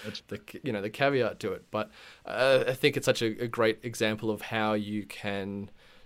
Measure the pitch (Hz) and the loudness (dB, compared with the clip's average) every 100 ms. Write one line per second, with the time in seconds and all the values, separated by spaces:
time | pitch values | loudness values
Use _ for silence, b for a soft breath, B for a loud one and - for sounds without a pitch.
0 | 107 - - 101 - - 131 107 104 - | -10 -10 -10 -14 -12 -10 -6 -4 -4 0
1 | 139 135 110 - 104 92 - 107 107 B | 2 4 2 0 -6 -6 -4 -4 -4 B
2 | B B - 110 131 131 - 127 147 135 | B B -6 2 6 6 4 2 2 4
3 | 131 - 113 107 117 117 113 107 120 110 | 2 2 0 -2 -4 2 2 2 -4 0
4 | 110 107 110 104 - 113 107 107 104 104 | 0 0 -2 -4 -2 0 2 0 -2 -6
5 | 98 - 104 101 98 101 98 - b b | -8 -8 -6 -4 -4 -8 -10 -14 b b